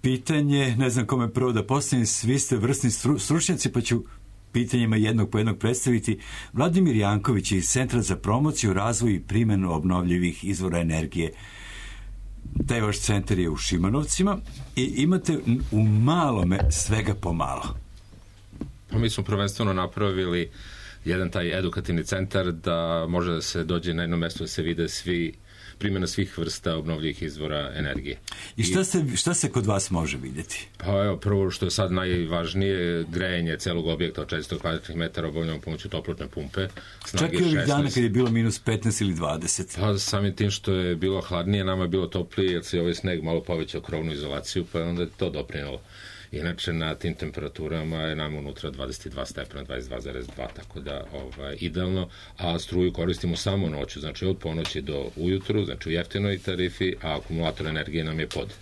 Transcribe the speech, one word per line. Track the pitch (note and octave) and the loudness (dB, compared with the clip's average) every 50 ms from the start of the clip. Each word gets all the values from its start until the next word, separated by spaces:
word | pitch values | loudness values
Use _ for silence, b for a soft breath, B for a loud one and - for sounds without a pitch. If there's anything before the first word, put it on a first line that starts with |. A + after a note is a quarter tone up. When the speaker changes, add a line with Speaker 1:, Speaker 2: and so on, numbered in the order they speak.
Speaker 1:
Pitanje, | - C3 B2+ B2+ - - D#3+ D3 D3 C#3+ C#3+ C#3 C#3 C3 A#2 | 4 2 2 2 2 2 2 4 4 6 4 4 4 4 4
ne | A#2 C3+ B2+ | 4 4 4
znam | A2+ B2+ A#2 | 4 2 2
kome | - C3+ B2+ A#2+ A2 - | 2 2 2 2 2 2
prvo | B2 B2+ B2+ | 2 2 4
da | A#2 A2 F#2+ | 4 2 2
postavim, | G2+ B2+ C#3+ C#3+ - C#3 B2 A2+ | 2 2 2 2 2 2 4 4
svi | G#2+ - - - A2+ C3 C3+ | 2 0 0 2 2 2 2
ste | - - C3 | 2 2 2
vrsni | A2 G2+ B2 C#3 - - A#2+ | 2 4 2 2 2 2 2
stru-, | A2+ - - B2 D3 - | 2 2 2 2 2 2
stručnjaci, | - - D3 E3 - - F3 - - B2+ | 2 2 2 2 4 2 2 2 0 0
pa | - B2 | 0 0
ću | A2+ - A#2+ A#2 - B B B B - - - - - | 2 2 0 0 0 B B B B -20 -20 -20 -20 -2
pitanjima | - A#2+ A#2+ - - B2 A#2 A2 A2 | 0 0 2 4 4 4 4 6 6
jednog | A2 G#2+ G#2+ A2+ A2+ G#2 F#2+ | 6 6 6 6 4 2 4
po | - | 2
jednog | G#2+ G#2+ A2+ G2 | 2 2 2 2
predstaviti. | - - A2+ A2+ B2+ - C3 A#2+ A2 - - G#2+ B B B B B B B B | 2 2 2 2 2 4 4 4 4 4 2 -2 B B B B B B B B
Vladimir | A2+ C#3+ F3 E3 F#3+ F#3+ D#3+ A#2+ | 2 2 4 6 6 6 6 6
Janković | G#2+ G2+ G2+ G#2 G#2 G2+ - A#2 G2 F#2 - | 6 4 4 4 4 4 4 2 2 2 2
iz | G#2 F#2 E2+ | 2 2 2
Centra | - - B2+ C3 A#2 A#2+ A#2+ | 2 2 2 2 2 2 2
za | G#2 - F#2 | 2 2 0
promociju, | - - G2 G#2+ B2 D3 D#3 D3 - - G#2 F#2 | 0 2 2 4 4 4 2 2 2 2 2 4
razvoj | F#2+ G2+ A#2 A#2 A2 A#2 A2+ G2 | 4 2 2 2 2 2 2 2
i | E2+ | 2
primjenu | - - F#2 A2 A#2 A2 G#2 G2 F#2+ F2+ E2 | 0 0 2 4 4 4 4 4 4 2 2
obnovljivih | D#2 D2+ F#2 F2+ F2+ F2 F2 F2 F2+ F2+ F2 - - - | 2 2 4 4 4 4 4 4 4 4 2 0 -2 -4
izvora | F#2+ G2 E2+ F#2 F2+ E2 E2+ | -4 -2 0 0 0 2 2
energije. | E2+ E2 D#2 D#2+ D#2+ D2 - F2 E2 D#2+ B B B B B B B B B B B B B B B B B - - - - - - - - - - | 2 2 2 0 0 0 0 -2 -2 -2 B B B B B B B B B B B B B B B B B -14 -14 -14 -14 -12 -12 -4 -2 0 0
Taj | - A#2+ A#2 | 2 2 2
vaš | G#2+ G#2 G2+ - | 2 2 2 0
centar | - - G#2+ G2+ F#2+ - G#2 F#2 | 2 2 2 2 2 2 2 4
je | F2 E2 | 4 2
u | D2+ | 2
Šimanovcima | D2 - - F#2 F2 F2 F#2+ A2 C#3+ D3+ - - - F#3 G#3 G3 F#3 - B B B B B - | 0 0 0 2 2 2 2 2 2 0 0 0 2 2 2 2 -2 -4 B B B B B -2
i | B2+ B2+ | 0 0
imate | - - B2 C#3 E3 F#3 F3+ F3+ - D#3+ C#3 - A#2 A#2 B2+ - - | 0 2 2 4 4 4 4 2 2 0 2 2 2 2 2 2 2
u | - G#2+ A2 | 4 4 6
malome | G#2+ G#2+ G#2+ A#2 C#3 D#3+ F3 D#3+ C#3 A#2+ G2+ F2+ F2+ F#2 F#2+ - - | 6 6 6 6 6 6 4 4 4 4 4 4 4 4 4 4 4
svega | - - - - G#2 A2 - G#2 G2+ | 4 4 2 2 2 2 2 0 0
pomalo. | G2+ - F2 E2+ E2 C#2+ C2+ C2 - - - - - - - - - - - - - - - - - - - - - - - - - - - | 0 0 -2 0 0 0 -2 -2 -4 -6 -6 -8 -8 -10 -14 -18 -20 -20 -20 -20 -20 -20 -20 -20 -20 -20 -20 -10 -10 -10 -10 -10 -16 -10 -2
Speaker 2:
Pa | - | 0
mi | A2 A#2 A2 | 2 2 2
smo | A2 - F#2+ | 0 0 0
prvenstveno | - G#2+ G2+ G2+ G2 G2 - A#2 G2+ F#2+ | 0 0 2 0 0 0 0 0 2 2
napravili | F#2 F2+ F2 - G2 G#2 G2+ F#2 F#2 F#2 F2+ F2 F2 E2+ - B B B B B B B B B B - | 2 0 -2 0 0 0 2 2 2 2 2 2 0 0 -2 B B B B B B B B B B -2
jedan | D#2+ F2 F#2 F#2 E2+ | 0 0 2 0 0
taj | - F#2+ F2 F2 D#2 F#2+ | 0 0 0 0 0 0
edukativni | F#2 F2 - - - - F2 E2 D#2+ | 0 0 -2 -2 -2 0 0 0 0
centar | - - F#2+ F#2+ F#2+ - G2 F#2 F2+ | -2 -2 -2 -2 0 0 0 2 0
da | E2+ D#2+ E2 F2+ E2+ E2+ E2+ E2+ E2+ E2 E2 E2 | -2 -2 -2 0 0 2 2 0 0 0 0 0
može | F2 F2 F2 F2+ | 0 0 2 2
da | E2+ D#2+ | 0 -2
se | D2+ - - E2+ E2 | -2 -2 -2 -2 0
dođe | D#2+ F2+ E2+ E2 F2 E2 | 0 0 0 0 0 0
na | E2+ F2 | 0 0
jedno | E2 F2 | 0 0
mesto | E2+ E2 E2 - - E2 | 0 0 -2 -2 -6 -8
da | |
se | E2+ - - | -6 -4 -2
vide | D#2+ E2 E2+ D#2+ E2 D#2+ | -2 0 0 0 -2 -2
svi, | - - - F2+ F2+ E2+ E2+ D#2 - - B B B B B B B | -2 -6 -2 -2 0 0 0 -2 -4 -10 B B B B B B B
primjena | - G2+ G#2 F#2+ F#2+ F2+ | -4 -2 -2 0 0 -2
svih | E2+ - - F#2+ - - | -2 0 -2 -2 -2 -2
vrsta | - E2 D#2+ - - - F2 D#2+ | -6 -6 -4 -6 -4 -2 -2 -2
obnovljivih | D#2+ D2 D#2+ D#2+ D2+ D#2 D#2 D2 - E2+ | -2 -2 -4 -4 -2 -2 -4 -4 -4 -6
izvora | D#2 C#2+ D2+ D2+ D2+ D2+ D2 C#2+ C2+ B1 | -8 -6 -6 -6 -4 -2 -4 -4 -4 -6
energije. | D2+ D2 C#2+ C2 B1 C#2 C#2+ B1+ - - B B B B B B | -4 -4 -4 -4 -4 -6 -6 -10 -10 -10 B B B B B B
Speaker 1:
I | - A2 | -2 0
šta | F2 F#2+ F#3 | 2 2 2
Speaker 2:
I | F#3+ | 2
Speaker 1:
se, | F#3 - F3+ D#3 C3 G#2+ | 4 2 2 2 2 0
šta | F#2+ - E3+ F3 | 0 0 0 2
se | - - C3 | 2 0 0
kod | - B2+ G#2 | 0 0 2
vas | G#2+ G#2 F#2+ - - | 2 2 2 0 0
može | F#2+ E2 E2 D2+ D2 | 0 0 0 0 -2
vidjeti? | C2 B1+ C2 B1+ D#2 D#2+ - - - - - - | -4 -6 -8 -8 -8 -8 -8 -10 -10 -10 -14 -14
Speaker 2:
Pa | - - F#2 G2+ G2 G2+ | -6 -2 0 2 2 2
evo, | G#2 F#2 | 2 0
prvo | - - G#2 G2+ G2 F#2+ F2+ | 0 0 2 2 4 2 0
što | F2 - F#2+ | 0 -2 -2
je | F2 | -2
sad | - - G2 F2+ | 0 0 0 2
najvažnije, | F2 F#2 F#2 F2+ F2+ F2 E2+ D#2+ E2+ E2+ E2+ D#2+ E2+ F#2+ G2 G2 F#2+ F2+ F2 E2+ E2+ E2 E2 | 0 0 0 2 0 0 0 0 0 -2 -2 0 0 2 2 2 2 2 0 0 0 0 -2
grejanje | D#2 E2 F2 F#2 F#2 F2+ F2 E2+ E2 D#2+ | -2 -2 -2 -2 0 0 0 0 0 -2
celog | D#2+ - F#2+ F2 E2+ D#2+ | -2 -2 -2 -2 0 0
objekta | E2 E2 D2 E2+ D#2+ - - | 0 0 0 0 -2 -2 -6
od | D2+ | -6
četiristo | - F2 D#2+ D2+ - F2 D2+ | -4 -4 -6 -4 -4 -6 -4
kvadratnih | - E2 E2 D#2+ - - D#2+ | -2 -2 -4 -4 -6 -6 -4
metara | E2+ E2 D#2+ - - D#2+ | -4 -4 -2 -2 -4 -4
obavljamo | D#2 D2 E2 E2 E2 D#2+ C#2+ | -2 -2 -2 -2 -2 -4 -4
pomoću | - E2 D#2+ D2+ - - | -6 -8 -8 -6 -6 -6
toplotne | - D#2+ - - D#2 - D#2 | -6 -6 -4 -6 -6 -6 -8
pumpe, | C2+ - - C#2+ C#2 - F#2+ F#2+ F#2+ B B B B B B B | -8 -6 -8 -8 -6 -4 -4 -4 -4 B B B B B B B
snage | - - F#2 D#3 | -6 -2 0 0
Speaker 1:
Čak | E3+ F3 | 0 2
i | F3+ F3+ | 2 4
ovih | E3+ D#3 | 4 4
dana | D3 C3 | 4 4
Speaker 2:
šesnaest. | C#3+ C#3+ C#3+ C#3+ C3+ - | 4 4 4 2 2 2
Speaker 1:
kad | C3 A#2+ | 2 2
je | A2+ | 4
bilo | G2+ A#2+ B2+ A#2 | 4 4 4 4
minus | A2+ A#2 A2+ A2+ - - | 4 4 4 2 2 0
petnaest | - A#2 A2 G2+ G#2 A2+ G#2+ - | 0 0 0 2 2 0 2 2
ili | G#2+ G2 F2 | 0 0 0
dvadeset. | D#2+ E2+ D2 D#2 D#2+ E2+ E2+ - - F#2 - - F2 | 0 0 0 -2 -2 -2 -2 -2 -4 -4 -6 -2 0
Speaker 2:
Pa | G2 G#2+ G2+ | 2 2 2
samim | G2 - - - G2+ G2+ G2 F2+ | 2 0 0 0 2 0 0 2
tim | - G#2+ G2+ | 2 0 0
što | G2 - - - F#2+ | 0 -2 0 0 2
je | F#2 F2+ F2+ F2 | 2 2 0 0
bilo | E2 F#2 F#2+ G2 F#2+ | 2 2 0 0 0
hladnije, | - - F2+ F2 F2 F#2+ G2+ G2+ F#2+ | -2 -2 -2 -2 2 2 2 2 2
nama | F#2+ F#2 F#2+ F#2 | 0 0 0 0
je | E2+ | 2
bilo | F2 F#2+ F2+ | 2 0 0
toplije, | E2 - F#2 E2+ - - - G2 F#2 F2 | 0 -2 -4 -4 -2 0 2 2 2 2
jer | E2+ E2 | 0 -2
se | - - F2 | 0 0 2
ovaj | E2+ F2 E2+ | 2 2 0
sneg | - - F#2+ F2+ D#2+ D2+ | 0 0 -2 -2 0 0
malo | D#2+ E2+ D#2+ - | 0 0 0 0
povećao | - F2 E2 D#2 - - D#2+ | -2 -4 -4 -4 -4 -6 -8
krovnu | - - D#2+ D#2 D#2+ E2 D2+ | -6 -4 -4 -4 -4 -4 -4
izolaciju, | C#2+ D2 C#2+ C#2+ C#2+ - - - F#2+ E2+ - | -6 -6 -6 -6 -6 -6 -4 -4 -4 -4 -2
pa | - E2+ | -4 -2
je | E2 | -2
onda | E2+ E2+ F2 F2 | -2 -2 -2 -2
to | D#2+ - - F#2+ F2 | -4 -2 -4 -4 -2
doprinelo. | C#2+ D2+ C#2 - - D2 C#2 C#2+ C2 - B B B B B B B B B B | -2 -4 -8 -6 -8 -8 -6 -6 -8 -10 B B B B B B B B B B
Inače, | - D2 D2+ F2 E2+ - - - E2 | -8 -4 -4 -4 -4 -4 -4 -4 -2
na | E2 D#2+ D#2+ D#2 | -2 -2 -4 -4
tim | - - F2 D#2 | -4 -4 -4 -4
temperaturama | - E2+ D2+ C#2+ - D2 C#2+ - - D#2+ D#2 E2 D#2+ D#2 D#2+ D#2+ | -4 -8 -8 -8 -8 -8 -8 -8 -8 -6 -4 -4 -4 -4 -4 -4
je | D#2+ D#2+ D#2+ D#2 | -4 -4 -4 -4
nama | D#2 D2+ D2+ D2+ D2+ | -4 -4 -4 -6 -6
unutra | C#2+ C#2+ C#2 - - D2+ | -8 -8 -10 -8 -10 -10
dvadeset | C2 C2 C2 C2 B1+ - - - | -8 -8 -8 -8 -8 -10 -12 -10
dva | C2 C#2 C2 | -8 -8 -8
stepena, | - - - C2+ - - C#2+ C2+ | -8 -8 -10 -10 -10 -10 -12 -10
dvadeset | C2 C2 B1 B1+ B1+ | -8 -8 -8 -8 -8
dva | B1 B1 | -10 -8
zarez | A#1+ C#2 B1+ B1+ B1+ | -8 -8 -8 -8 -10
dva, | A#1+ - - B1+ | -10 -10 -10 -10
tako | - - - - - - E2+ | -10 -10 -14 -16 -14 -14 -12
da, | C2+ C#2+ C#2+ C#2 C#2+ - - | -8 -8 -8 -8 -10 -10 -10
ovaj, | C#2 C2 C2 C2 C#2 C#2 C#2+ C#2+ C#2+ | -12 -10 -10 -12 -10 -10 -10 -8 -6
idealno, | F2 E2+ D2+ F2 F2+ F2+ F#2+ F#2 F2+ F2 B B B B B | -6 -4 -2 -2 -2 0 0 -2 -2 -4 B B B B B
a | - F#2 E2+ E2+ E2+ | -4 -2 -2 -2 -2
struju | - - F2 F2+ F2+ F2+ - | -4 -2 0 2 2 2 2
koristimo | - E2+ F2+ E2+ - - F2 E2+ | 0 -2 -2 0 0 -2 -2 -2
samo | - - G#2 G2 G2 F#2+ D#2+ | 0 0 0 0 0 0 0
noću, | D2+ C#2+ C#2+ - - D2 | -2 -4 -6 -6 -8 -8
znači | C#2+ D2+ C#2 - F2+ | -8 -8 -6 -2 -2
od | F#2+ F#2+ | -2 -2
ponoći | F#2+ - E2 D#2 E2 D#2+ - - D#2 | -2 -4 -4 -4 -2 -4 -4 -4 -6
do | C#2 C#2+ D2 C#2 C2+ A1 - | -6 -4 -4 -4 -6 -6 -6
ujutru, | D2 E2 F2+ F#2+ G2 - - G#2 G#2+ G2 | -2 0 2 2 0 0 0 0 0 0
znači | - B1+ B1 - E2 | -2 -6 -8 -4 -2
u | |
jeftinoj | D#2+ F2 E2+ - - G2+ G2+ G2+ G2 | -2 -2 -2 -2 -2 -2 0 0 -2
tarifi, | F2 - - F2+ F2 F2+ F2+ - - F#2+ F#2 - - | -2 -4 -4 -2 0 0 -2 0 0 0 0 0 -2
a | - D#2+ D2+ | -4 -4 -4
akumulator | D2 - - E2 E2 E2 D#2+ D#2 - D#2 | -4 -4 -4 -2 0 0 0 -2 -2 -4
energije | D#2 D#2 D#2 D2+ D2+ D2+ E2 D#2 | -2 -2 -2 -4 -2 -2 -2 -2
nam | D#2+ D#2 D#2+ | -2 -2 -4
je | D#2 - | -4 -4
pod. | - C#2+ A#1 - - - | -4 -6 -6 -6 -10 -16